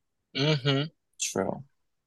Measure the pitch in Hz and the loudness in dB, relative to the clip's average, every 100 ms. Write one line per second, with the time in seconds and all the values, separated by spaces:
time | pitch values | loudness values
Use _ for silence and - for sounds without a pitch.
0 | _ _ _ 135 147 151 135 139 156 - | _ _ _ -2 2 2 2 0 0 -8
1 | _ _ - - 95 - - _ _ _ | _ _ -4 -2 -2 -4 -12 _ _ _